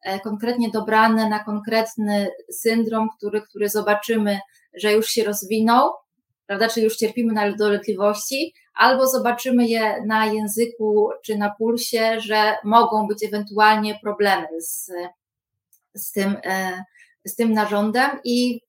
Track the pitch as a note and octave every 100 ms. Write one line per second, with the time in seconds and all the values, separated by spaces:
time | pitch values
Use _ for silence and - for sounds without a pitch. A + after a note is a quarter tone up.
0 | F#3+ G3 G#3+ G#3 A#3 A#3+ A#3 A3 G#3 A3
1 | A3+ A3 A3 G#3+ G#3+ G#3 G#3 A3 A3+ -
2 | G#3 G#3 G3 F3+ - - A3+ A3+ A3 A3
3 | A3 - G#3 G#3 G#3 - G#3 G#3+ G3+ G#3
4 | G#3 A3+ G#3 G3 G3+ _ _ - G#3+ G#3
5 | A3 - G#3 G3+ F#3+ A3 A3 A#3+ D4 -
6 | _ _ _ _ _ G3 A3+ A3+ A3 A3
7 | A3 A#3+ A3+ G#3+ G#3 G#3 G#3+ G3+ G3+ F#3+
8 | G#3 G#3 - C4+ E4 _ _ - A#3 C4
9 | C4 B3+ A3 A#3+ C4 B3 A#3 A3+ G#3+ G#3
10 | G#3 A3 A3 G#3+ G#3+ G#3 A#3 - G#3+ G#3
11 | G#3+ - - G#3 G#3 G#3 A3+ A#3 - A#3
12 | A3 A3+ G#3 G#3+ G#3+ G#3+ G#3 A3+ B3 G#3+
13 | G3+ G#3 G#3 G#3 G#3 G#3 G#3+ G#3+ G#3+ G#3
14 | G#3 G3+ G3+ F#3+ D#3 E3 E3 - - F3
15 | B3+ F4+ _ _ _ _ _ _ _ G3+
16 | - - G3 G3+ - F#3+ F#3+ F3+ G3 _
17 | _ _ - - A3+ G#3+ G#3 G#3 G#3+ A3
18 | C4+ C#4+ A#3+ A#3+ B3 A#3